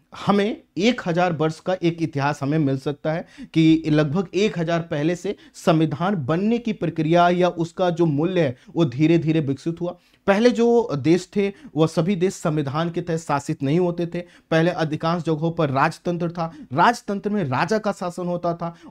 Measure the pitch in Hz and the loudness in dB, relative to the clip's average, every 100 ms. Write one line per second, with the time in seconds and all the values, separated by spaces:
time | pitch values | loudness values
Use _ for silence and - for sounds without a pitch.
0 | _ - - 202 202 320 _ - 214 247 | _ -6 0 2 2 -4 _ 0 0 0
1 | 185 170 180 147 156 160 - 185 170 165 | -2 0 0 0 -2 -2 -4 -2 -2 -2
2 | 165 143 139 - 135 160 139 135 151 139 | -4 -2 -2 -2 -2 0 0 0 -4 -4
3 | 156 160 - - - 160 160 160 160 151 | -4 -4 -6 -16 -4 2 4 4 4 2
4 | 151 170 - 180 214 170 165 170 165 151 | 2 0 -2 0 0 0 -2 -2 -2 -2
5 | 156 180 190 208 - - - 160 160 143 | -2 -2 -6 -10 -12 -4 2 2 2 0
6 | 180 202 123 165 208 233 233 - 170 160 | -2 -2 -2 0 0 0 -2 -4 -4 -2
7 | 156 170 175 180 175 170 165 - 180 165 | 2 4 4 4 0 0 -6 -2 -2 2
8 | 170 139 170 185 147 120 - - 160 120 | 2 2 0 0 0 -2 -6 -2 0 2
9 | 156 170 151 160 135 139 170 165 175 180 | 4 4 2 0 0 -2 -4 -6 -8 -10
10 | _ _ - 196 240 208 233 233 220 143 | _ _ 0 4 4 4 4 4 2 0
11 | 147 180 - 208 196 - 269 147 160 - | 2 2 0 -2 -2 -4 -6 0 0 2
12 | 165 196 185 - 170 151 139 151 170 170 | 0 0 -2 -2 -2 -2 -2 -2 -4 -4
13 | 175 165 - 143 - 156 139 165 175 170 | -4 -4 -2 -4 -2 -4 0 2 2 -2
14 | 170 175 175 - - 165 165 165 156 156 | -4 -6 -12 -14 -2 2 2 0 -2 -2
15 | 165 175 160 151 165 170 165 131 156 - | -2 -2 -2 -2 -2 0 0 2 0 -2
16 | 185 175 170 175 165 302 254 131 196 233 | -6 -4 -4 -4 -8 -10 -6 2 2 2
17 | - 202 208 208 147 135 160 214 214 190 | -4 -6 -4 -4 -2 -2 0 -2 -2 -6
18 | 180 170 175 175 170 170 170 165 311 | -6 -6 -6 -4 -4 -4 -8 -10 -6